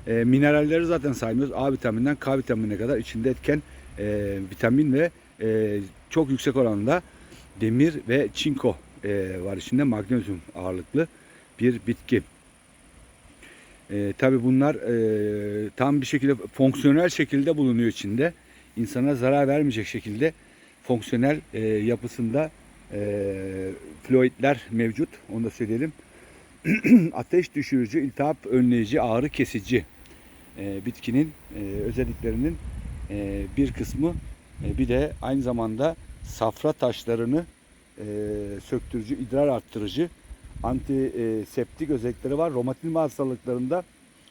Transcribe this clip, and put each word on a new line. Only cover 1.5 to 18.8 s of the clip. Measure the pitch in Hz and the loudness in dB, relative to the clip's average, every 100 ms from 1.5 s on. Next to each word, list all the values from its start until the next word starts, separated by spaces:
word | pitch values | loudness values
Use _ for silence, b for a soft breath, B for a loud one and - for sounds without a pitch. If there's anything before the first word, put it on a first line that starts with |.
| 107 | 0
A | 139 | -2
vitamininden | 131 123 110 135 147 | 0 0 0 0 0
K | 135 135 | 0 0
vitaminine | 127 113 110 98 | 0 -2 -2 -2
kadar | 117 123 | -2 -2
içinde | 113 110 123 | -4 -2 -2
etken, | 127 - 151 - B B - | 0 0 0 -2 B B -6
e, | 104 107 101 98 95 | -4 -2 -2 -4 -8
vitamin | 92 117 131 151 | 0 4 4 4
ve, | 131 170 - b - | 4 2 -2 b -6
e, | 110 110 107 104 98 - - | 0 2 2 0 -6 -14 -4
çok | 160 139 | 0 0
yüksek | 131 139 127 | 0 0 2
oranda | 120 101 113 175 - B B B B 98 | 2 2 0 0 -2 B B B B -4
demir | 113 120 160 147 104 | 0 4 4 2 0
ve | 131 107 | 0 0
çinko, | - 156 135 123 - - - | -2 -2 0 0 -2 -8 -10
e, | 101 101 92 92 | -4 -2 -4 -6
var | 95 95 | -8 -8
içinde. | - 127 | -2 0
Magnezyum | 143 110 101 123 95 90 - | 2 0 0 -2 -2 -8 -10
ağırlıklı | 87 92 92 85 139 165 b b b b - | -8 -6 -6 -4 -2 -2 b b b b -2
bir | 120 117 117 | 0 0 -2
bitki. | - - 110 - - _ _ _ _ - - - - - - B B B B - | -6 0 0 0 -12 _ _ _ _ -20 -20 -20 -20 -20 -20 B B B B -8
E, | 101 101 - | -4 -2 0
tabii | 131 131 | 2 4
bunlar, | 123 131 143 | 4 4 4
e, | 131 113 117 110 107 104 104 104 104 107 - | 2 0 0 2 2 0 -2 -4 -4 -4 -2
tam | 131 143 | 0 0
bir | 131 | 0
şekilde | 143 139 | 0 0
fonksiyonel | 123 95 - 135 - 143 147 175 | 0 -2 2 2 4 4 6 4
şekilde | - 147 139 143 151 | 2 0 0 2 2
bulunuyor | 131 117 117 | 2 2 2
içinde. | - 98 110 151 - b b b | 0 -4 0 0 -2 b b b
İnsana | - | -6